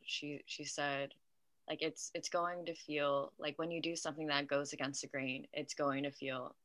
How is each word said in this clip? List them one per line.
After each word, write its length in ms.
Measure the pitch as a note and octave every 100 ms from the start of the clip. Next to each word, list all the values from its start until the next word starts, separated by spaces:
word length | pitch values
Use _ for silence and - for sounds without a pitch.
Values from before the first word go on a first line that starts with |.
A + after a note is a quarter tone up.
| -
she, 360 | - D3 C#3+ -
she 180 | -
said, 500 | C#3+ - C#3+ C#3 C#3 - _ _ _ _ -
like, 120 | D#3
it's, 300 | D#3 D#3 -
it's 160 | E3+ -
going 360 | F3 F3 F3 E3+
to 80 | E3
feel 580 | - D3 C#3+ C#3 C#3 -
like 200 | D3+ C#3+
when 120 | E3
you 100 | E3
do 140 | E3 E3+
something 320 | D#3+ D3+ D#3
that 200 | C#3+ C#3+
goes 240 | C#3+ C#3+
against 300 | D3+ D3 C#3+
the 60 | C#3+
grain, 380 | C3+ C3 C3+ -
it's 200 | D3+ D3
going 300 | - C#3+ C3+
to 80 | C#3+
feel 440 | - C#3 C3 B2+ -